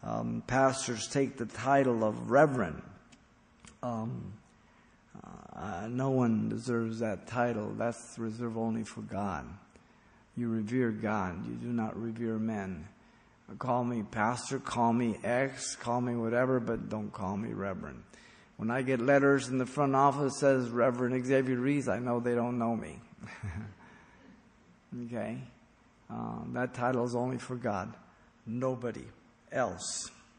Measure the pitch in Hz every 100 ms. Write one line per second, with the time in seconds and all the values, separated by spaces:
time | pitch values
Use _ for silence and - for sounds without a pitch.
0 | - 113 117 117 - 127 135 127 - 117
1 | - 143 135 - 113 - 135 139 131 117
2 | 110 117 117 123 156 127 92 73 - -
3 | - - _ _ _ _ - - 123 113
4 | 113 120 104 95 - - _ _ _ _
5 | _ - - 50 50 - 90 85 110 123
6 | 135 131 123 110 110 110 117 117 113 113
7 | 113 95 - 123 120 117 104 107 113 117
8 | - - 113 113 120 113 113 113 110 -
9 | 107 98 101 82 62 95 - - _ -
10 | _ - _ - 120 113 107 127 123 107
11 | 107 107 92 87 113 120 120 120 110 -
12 | 117 113 117 113 110 107 98 90 80 -
13 | - - _ _ - - 127 123 120 120
14 | 101 117 107 120 - 135 - - 117 117
15 | 123 104 - 120 135 131 - - - 120
16 | 123 120 113 120 127 131 113 113 101 107
17 | 104 - 95 98 117 107 98 92 78 64
18 | - - - - - - 107 123 127 131
19 | 117 139 139 139 123 131 123 - 139 135
20 | 143 139 143 - 139 135 120 120 135 123
21 | 123 127 123 135 131 123 127 143 123 101
22 | 123 120 120 120 120 123 117 113 110 -
23 | - - - - 104 85 107 95 - -
24 | - - - - - - _ - _ 123
25 | 120 117 110 123 131 - _ _ _ _
26 | _ 117 117 113 117 123 123 123 120 127
27 | 123 120 123 127 - 127 117 101 98 113
28 | - - - _ - 117 131 127 120 113
29 | 120 - - _ _ 147 120 90 - -
30 | - - -